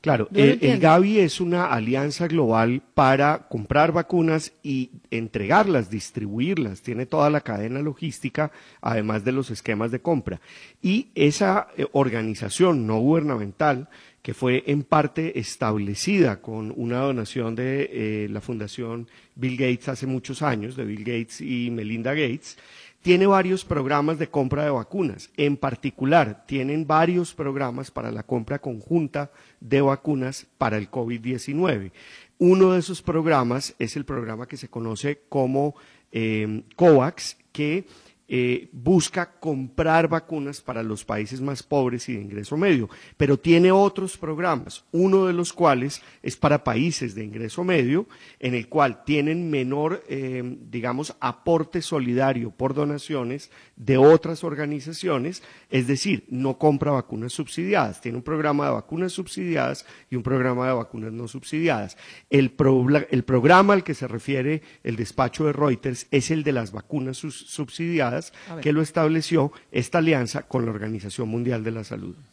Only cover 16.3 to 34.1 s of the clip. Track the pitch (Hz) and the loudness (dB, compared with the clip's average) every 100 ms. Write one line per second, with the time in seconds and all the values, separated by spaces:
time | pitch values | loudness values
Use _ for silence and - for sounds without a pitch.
16.3 | 98 - 110 110 131 117 123 139 127 107 | 2 -8 -10 -8 -6 -4 -2 -2 -2 -6
17.3 | 131 113 113 127 135 143 123 107 107 104 | -6 -6 -4 -4 -4 -4 -4 -4 -4 -6
18.3 | 104 - 117 104 - 117 117 117 - _ | -8 -8 -8 -8 -10 -10 -10 -12 -20 _
19.3 | - 127 127 131 123 - 131 131 131 - | -6 -6 0 0 0 -4 -6 -4 -6 -6
20.3 | 135 151 110 107 131 107 104 107 117 113 | -4 -2 -2 -4 -8 -8 -8 -6 -6 -6
21.3 | - 139 123 120 117 107 113 117 151 139 | -10 -6 -4 -4 -6 -6 -6 -4 -2 -2
22.3 | 123 - - - - - _ 175 180 196 | -4 -10 -20 -20 -20 -20 _ 2 4 6
23.3 | 196 180 185 - 156 135 147 147 160 160 | 4 4 -2 -2 -4 0 0 2 0 -2
24.3 | 147 131 143 151 135 110 196 165 98 - | 0 0 0 0 -2 -4 -2 -2 -4 -12
25.3 | - 147 143 139 120 139 - 131 165 123 | -2 0 0 -2 -4 -8 -2 4 4 4
26.3 | 104 - 135 131 151 151 156 170 180 170 | -2 -8 -4 -2 -2 0 2 4 2 -2
27.3 | - 143 135 131 123 131 - 117 113 - | -6 -6 -4 -4 -6 -10 -8 -8 -8 -4
28.3 | 123 113 143 147 113 - 170 151 147 143 | -4 -2 -6 -6 -10 -2 0 0 -4 -8
29.3 | _ - _ 120 139 139 135 - 143 131 | _ -20 _ 0 4 4 2 -2 -2 -2
30.3 | 139 - _ 123 107 98 131 117 120 113 | -6 -16 _ 0 0 -4 -6 -4 -4 -4
31.3 | 127 - 143 185 120 95 - - - - | -6 -4 -2 0 0 -6 -16 -20 -20 -20
32.3 | _ 180 185 185 185 165 180 - 160 160 | _ 4 8 6 6 0 -6 -2 0 2
33.3 | 147 120 123 - - 113 147 135 | 2 2 -2 -4 -6 -6 -6 -8